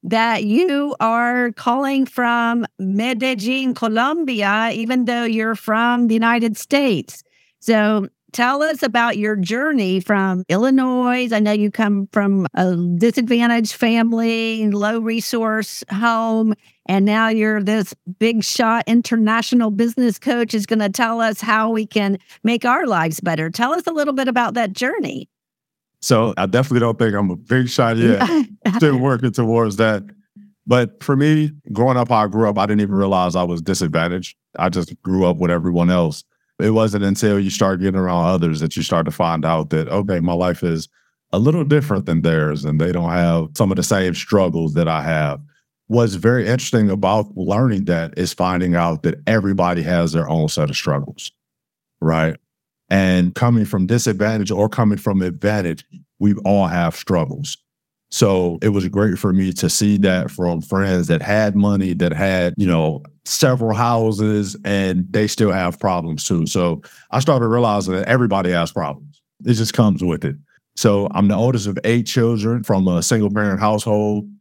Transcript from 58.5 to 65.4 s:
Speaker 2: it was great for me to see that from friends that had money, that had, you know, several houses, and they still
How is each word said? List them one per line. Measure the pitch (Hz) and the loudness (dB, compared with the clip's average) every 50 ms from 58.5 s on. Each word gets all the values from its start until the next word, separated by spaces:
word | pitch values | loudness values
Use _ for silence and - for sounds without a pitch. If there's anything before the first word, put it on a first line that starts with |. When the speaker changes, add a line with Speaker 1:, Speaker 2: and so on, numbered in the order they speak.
| 85 80 | -2 0
Speaker 2:
it | - 107 | 0 0
was | 101 101 90 | 0 0 -2
great | 90 - 98 104 107 90 | 0 0 0 0 2 0
for | 95 - 101 92 | 0 0 0 2
me | 95 95 95 85 | 2 2 0 -2
to | - - | -2 -2
see | 85 - - 107 104 104 98 | -2 0 0 2 2 2 2
that | 98 95 92 92 - - | 2 2 2 0 -2 -6
from | - - 90 87 85 82 | -6 -4 -2 -2 -2 -4
friends | 78 - 95 95 98 98 92 90 87 | -4 -2 -2 0 0 0 0 0 0
that | 78 85 80 - | 0 0 -2 0
had | - 104 107 110 104 95 | 0 0 0 0 2 2
money, | 104 101 104 101 98 95 95 87 | 2 2 2 2 0 0 -2 0
that | - 90 87 78 | 0 0 -2 0
had, | 76 98 98 95 92 87 87 85 | 0 -2 0 0 0 0 -2 0
you | 104 104 | 0 0
know, | 92 85 82 80 78 78 69 - - _ _ _ | 2 2 2 2 0 -2 -4 -10 -16 _ _ _
several | - - - - 135 127 127 117 113 107 | -8 -2 0 2 2 2 0 0 -2 0
houses, | 104 120 120 120 117 113 110 107 101 107 107 107 104 101 95 101 - - | 0 0 0 2 2 0 0 0 0 0 0 0 0 -2 -4 -8 -8 -4
and | 101 101 98 98 95 92 92 90 92 | -2 0 0 0 0 0 -2 -2 -2
they | - 107 107 | 0 0 0
still | 104 - - | 0 0 0